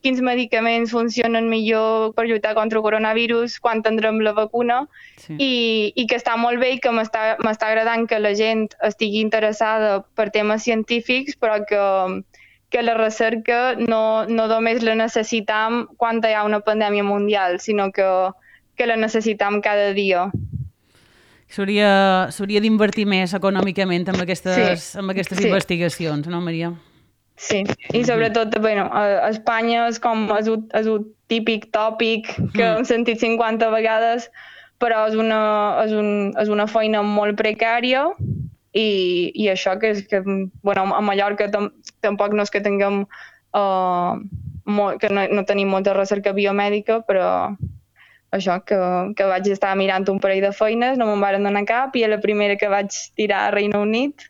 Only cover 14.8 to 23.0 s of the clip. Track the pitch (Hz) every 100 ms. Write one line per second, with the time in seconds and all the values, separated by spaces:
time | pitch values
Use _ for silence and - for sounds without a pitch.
14.8 | 226 220 226 233 214 233 208 214 220 240
15.8 | 226 - 233 226 226 214 208 208 208 214
16.8 | 208 208 202 202 202 208 185 180 - 208
17.8 | 196 190 190 185 185 196 _ _ _ -
18.8 | 240 226 220 220 220 208 202 208 208 208
19.8 | 202 196 196 180 190 - - - - _
20.8 | _ _ _ _ _ _ _ - 196 208
21.8 | 208 196 196 185 185 - 196 208 220 214
22.8 | 208 214